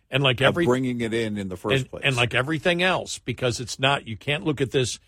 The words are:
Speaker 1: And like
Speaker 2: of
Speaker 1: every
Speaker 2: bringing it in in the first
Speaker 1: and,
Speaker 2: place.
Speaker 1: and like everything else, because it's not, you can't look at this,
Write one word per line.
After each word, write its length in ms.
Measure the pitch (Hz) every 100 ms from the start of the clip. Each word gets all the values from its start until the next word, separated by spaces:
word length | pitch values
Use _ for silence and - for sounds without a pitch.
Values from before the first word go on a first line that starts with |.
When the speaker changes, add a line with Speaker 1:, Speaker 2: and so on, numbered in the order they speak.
| _
Speaker 1:
And 120 | 135
like 180 | 139 120
Speaker 2:
of 60 | 131
Speaker 1:
every 180 | 170 165
Speaker 2:
bringing 360 | 127 127 120
it 120 | 113
in 240 | 117 110 104
in 100 | 95
the 100 | 92
first 240 | 107 135
Speaker 1:
and, 60 | 131
Speaker 2:
place. 140 | - 143
Speaker 1:
and 100 | 123
like 180 | 120
everything 500 | 117 131 160 185 175
else, 360 | 185 156 107 -
because 400 | - 117 127 117
it's 200 | 123 -
not, 280 | 135 143 -
you 100 | 107
can't 260 | - 147
look 160 | 156 143
at 120 | 135
this, 280 | 143 123 -